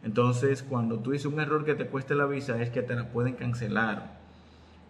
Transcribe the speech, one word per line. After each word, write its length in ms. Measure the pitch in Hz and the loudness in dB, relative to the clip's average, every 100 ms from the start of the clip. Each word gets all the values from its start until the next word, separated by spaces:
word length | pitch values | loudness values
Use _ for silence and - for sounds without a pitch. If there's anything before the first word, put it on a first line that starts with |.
Entonces, 600 | 113 107 123 120 139 135 | -2 2 4 4 2 0
cuando 360 | 135 123 117 113 | -2 -2 0 0
tú 140 | 120 | -2
dices 140 | 139 147 | -2 -2
un 140 | 151 | -2
error 240 | 151 151 | 0 0
que 100 | 147 | 2
te 120 | 143 127 | 0 0
cueste 280 | 135 131 | -4 0
la 120 | 143 143 | 2 2
visa, 340 | 139 123 117 | 0 -2 0
es 100 | 120 | 0
que 120 | 123 | 0
te 120 | - | -2
la 180 | 120 113 | -2 -2
pueden 220 | 120 123 | 0 0
cancelar, 840 | 127 123 117 107 104 113 104 - - - - - - - - - | 0 -2 -2 0 0 0 -2 -6 -16 -20 -20 -20 -20 -20 -20 -12